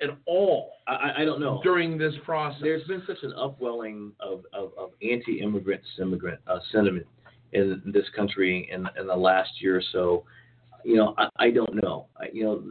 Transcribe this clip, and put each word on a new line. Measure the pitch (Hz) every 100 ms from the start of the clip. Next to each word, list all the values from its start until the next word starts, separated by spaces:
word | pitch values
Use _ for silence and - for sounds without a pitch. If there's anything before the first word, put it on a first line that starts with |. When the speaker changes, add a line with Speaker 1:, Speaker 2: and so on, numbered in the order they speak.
Speaker 1:
at | 143 143 -
all | 180 196 156 - - -
Speaker 2:
I, |
I, | 127 143 139
I |
don't | 156 -
know. | 143 135
Speaker 1:
during | 180 180 165 160
this | 156 147 -
process. | 156 147 139
Speaker 2:
There's | 151 160 160
been | 185 185
such | 180
an | 139
upwelling | - 135 135 123 117 110 107 104 101
of, | 101 92 90
of, | 101 95 -
of | 92 -
anti-immigrant, | 110 120 120 110 104 101 92 95 - -
immigrant, | 92 92 90 80 -
uh, | 90 -
sentiment | 110 101 90 82 _ - _ _
in | 98 98 92 98
this | 101 -
country | 107 101 98 92 92 -
in, | 92 90 -
in | 95
the | 92
last | 92 92 92 -
year | 92 92
or | 92
so. | 92 90 87 - - _ _ _ -
You | 120 113
know, | 107 -
I, | 110 - 117
I |
don't | 120 110 104
know. | 95 80 - -
I, | -
you | 110
know, | 107 95 -